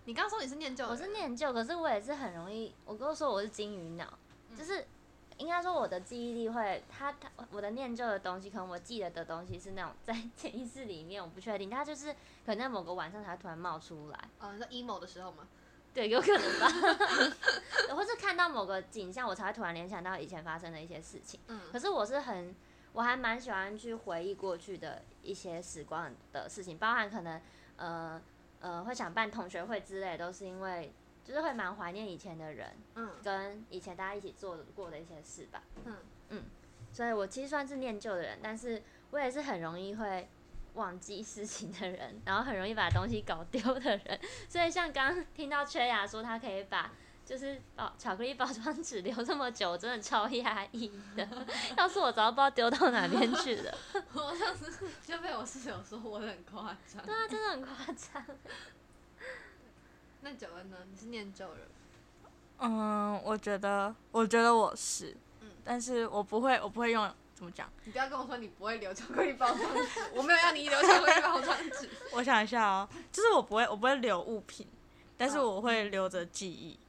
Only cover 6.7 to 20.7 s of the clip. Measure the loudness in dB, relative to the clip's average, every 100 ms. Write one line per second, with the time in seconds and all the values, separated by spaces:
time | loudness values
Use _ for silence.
6.7 | -2 -6 -6 -6 -6 -14 -16 -10 -6 -4
7.7 | -4 -4 -2 0 0 -2 -4 -6 -8 -6
8.7 | -8 -6 -4 -4 -6 -6 -8 -6 -10 -8
9.7 | -6 -8 -8 -6 -6 -6 -10 -10 -8 -10
10.7 | -10 -10 -10 -10 -10 -10 -10 -4 -4 -2
11.7 | -4 -4 -6 -8 -10 -14 -12 -4 -2 -2
12.7 | -4 -4 -6 -6 -8 -10 -10 -10 -6 -6
13.7 | -6 -8 -14 -12 -14 -14 -14 -14 -10 -10
14.7 | -8 -6 -6 -8 -10 -12 -12 -20 -20 -20
15.7 | -20 -6 0 4 6 8 8 6 6 6
16.7 | 8 6 6 4 6 6 6 2 2 0
17.7 | 0 2 0 0 0 0 4 4 4 0
18.7 | -2 -2 -8 -6 -2 -2 0 -2 -2 -2
19.7 | -4 -6 -6 -4 -4 -6 -8 -6 -6 -6